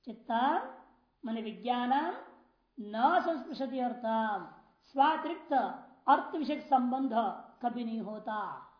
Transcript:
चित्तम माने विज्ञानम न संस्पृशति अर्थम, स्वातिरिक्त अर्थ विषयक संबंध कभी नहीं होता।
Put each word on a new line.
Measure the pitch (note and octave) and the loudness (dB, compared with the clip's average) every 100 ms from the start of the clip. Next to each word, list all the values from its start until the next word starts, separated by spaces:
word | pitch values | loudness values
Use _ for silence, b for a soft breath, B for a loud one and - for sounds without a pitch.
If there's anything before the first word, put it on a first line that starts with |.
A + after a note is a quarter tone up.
चित्तम | - G#3+ - A3+ C4 E4+ - - - _ _ _ | -14 -16 -2 2 2 2 -2 -14 -20 _ _ _
माने | A#3+ A3+ | -6 -4
विज्ञानम | A3+ F#3 A3+ B3 B3 C4+ E4 B4+ - - _ _ _ - | -6 -6 -2 0 2 2 2 -6 -12 -20 _ _ _ -14
न | G#3 A3 C4+ F4 | -8 2 4 4
संस्पृशति | E4+ D#4+ A#3+ B3+ C4 C4 | 2 -2 -4 -6 -4 -2
अर्थम, | B3 A3 A3 A3 A3 G3+ E3+ - _ _ | -2 -2 0 0 0 -2 -6 -18 _ _
स्वातिरिक्त | _ C#4 C#4+ D#4+ D#4 E4+ - C4+ G3 - - - - | _ 4 4 4 -2 -8 0 0 0 -4 -14 -6 4
अर्थ | D4+ - | 4 4
विषयक | E4+ C4+ D4 | -4 -2 -4
संबंध | - C4 B3 C4 C4+ A3+ G#3 - - - | 2 2 4 0 0 0 0 -4 -16 -6
कभी | A#3+ A#3 | -4 -4
नहीं | A3+ A3+ | -6 -6
होता। | G3 G#3+ A3 G#3+ F#3+ C3 - | -8 -8 -6 -6 -6 -10 -16